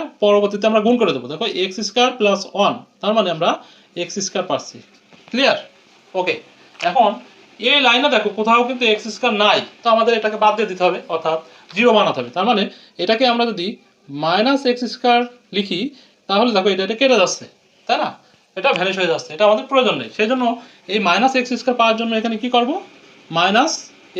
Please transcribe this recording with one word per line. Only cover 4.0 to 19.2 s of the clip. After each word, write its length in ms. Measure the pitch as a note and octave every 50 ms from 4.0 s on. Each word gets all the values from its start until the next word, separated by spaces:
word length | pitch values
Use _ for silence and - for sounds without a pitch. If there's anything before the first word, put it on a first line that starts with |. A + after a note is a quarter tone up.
| F3
এক্স 120 | F3 - G#3 F#3+
স্কয়ার 180 | - - G3 F#3 -
পাচ্ছি। 260 | D3 A#2+ - - - - - _ _ _ _ _ _ - _ -
ক্লিয়ার? 280 | - A#3+ C#4 A#3 - - - - _ _ _ _ _ _ _ _ - F#3+
ওকে, 140 | F3+ E3+ D3 - - - _ _ - _ _ - - F3
এখন 200 | F#3 C4 A3+ G#3 G#3+ - - - - - - _ _ - G3+ B3
এই 80 | C#4 C#4+ C4
লাইনে 220 | A#3+ A#3 B3 C#4 D4 B3
দেখো 140 | G#3+ G#3+ G#3 G3 A3
কোথাও 220 | G#3+ A3 A3+ A#3+ B3 A#3+
কিন্তু 160 | C4 B3 B3 A3 G#3+
এক্স 120 | G#3 - A3+ G#3+
স্কয়ার 200 | - - A#3+ A3 G#3 G#3
নাই, 140 | G#3 F3+ D3+ - - - - -
তো 40 | A#3 A3+
আমাদের 180 | A3+ A3 A#3 A#3 A3
এটাকে 180 | G#3+ G#3+ G#3+ G#3 G#3
বাদ 80 | G#3+ G3+
দিয়ে 120 | G#3+ A3 F3+
দিতে 120 | F#3 F3+ F3+
হবে, 120 | F3+ E3+ A3+ - - F3
অর্থাৎ 240 | D#3+ - D#3+ D#3+ D#3+ - - - - - - -
জিরো 140 | F#3 A#3+ A#3+ A3 G#3
বানাতে 200 | G3 E3 C3+ C#3
হবে। 100 | A#2+ A#2+ -
তার 100 | E3+ F#3+ A#3
মানে 120 | A#3+ G3+ G3 - - - - - _ - F3
এটাকে 220 | F#3+ A3+ A3+ C4 B3 A#3
আমরা 140 | A#3 A#3 A#3 G#3+
যদি 140 | F3 E3+ G3+ B3 - _ _ _ _ _ -
মাইনাস 540 | C#3 D3 D3+ D#3+ F3 B3+ C4+ C4 C#4+ C4+ C#4 B3+
এক্স 120 | A#3+ B3 B3 A3 -
স্কয়ার 260 | - - B3 A#3+ A#3+ B3 A#3+ - - _ _ -
লিখি, 240 | G3 G3+ - F#3+ E3+ A3 D4 - - - _ _ _ _ -
তাহলে 220 | G3 G3+ A3+ B3 A3
দেখো 120 | G3 F#3 G#3 F#3+
এটা, 80 | F#3+ F#3+
এটা 100 | F#3+ A3 A3
কেটে 160 | C#4 C4 B3 G#3+ F3+
যাচ্ছে, 220 | E3 - - - - _ _ _ _ _ _ _ -
তাই 100 | A#3+ D4+ C#4
না? 60 | - - - _ _ _ _ _ _ - F#3+
এটা 100 | F#3+ C#4 B3 E3
ভ্যানিশ 160 | F3+ F#3+ F#3+ F#3+
হয়ে 100 | F#3 E3+ D#3+
যাচ্ছে, 180 | C#3